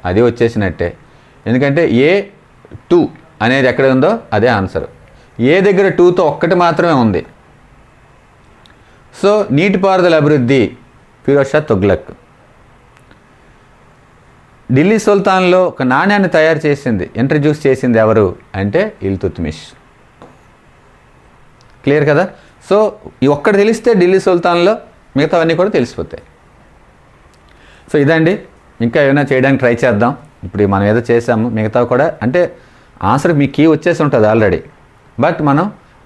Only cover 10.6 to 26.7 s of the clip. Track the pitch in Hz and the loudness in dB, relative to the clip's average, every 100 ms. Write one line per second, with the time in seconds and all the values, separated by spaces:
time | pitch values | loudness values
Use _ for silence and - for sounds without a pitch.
10.6 | 101 - - _ _ _ - 143 135 151 | 0 -6 -20 _ _ _ -2 0 0 -2
11.6 | 151 101 101 - - - _ _ _ _ | -2 0 0 -2 -6 -20 _ _ _ _
12.6 | _ _ _ _ - _ _ _ _ _ | _ _ _ _ -20 _ _ _ _ _
13.6 | _ _ _ _ _ _ _ _ _ _ | _ _ _ _ _ _ _ _ _ _
14.6 | - 127 175 220 208 202 196 190 180 180 | -4 0 2 0 0 0 0 0 2 2
15.6 | 180 - 127 131 190 208 190 160 156 156 | 0 -2 -2 0 0 0 0 2 2 0
16.6 | 151 143 135 104 - 107 135 156 147 151 | -2 -2 -4 -4 -6 -4 -2 0 0 0
17.6 | 139 127 127 110 110 110 95 - - 95 | 0 0 0 2 2 2 0 -2 -12 -6
18.6 | 101 160 214 208 98 95 95 - 78 76 | -4 -2 -4 -6 -6 -4 -6 -6 -8 -10
19.6 | - - _ _ _ - - - _ _ | -16 -20 _ _ _ -20 -20 -20 _ _
20.6 | _ _ _ _ _ _ _ _ - _ | _ _ _ _ _ _ _ _ -20 _
21.6 | - - - 151 147 147 196 - - _ | -20 -8 -2 0 2 0 -2 -6 -20 _
22.6 | - 302 320 - - - 135 147 208 202 | -2 0 0 -4 -18 -2 0 0 0 2
23.6 | 208 226 247 202 175 190 185 175 175 175 | 0 0 0 2 2 2 2 0 0 0
24.6 | 175 233 - - _ 135 151 175 165 160 | 0 -2 -8 -20 _ -4 0 0 0 0
25.6 | 196 175 120 - 78 - - _ _ _ | 0 -2 -4 -6 -12 -14 -20 _ _ _
26.6 | _ | _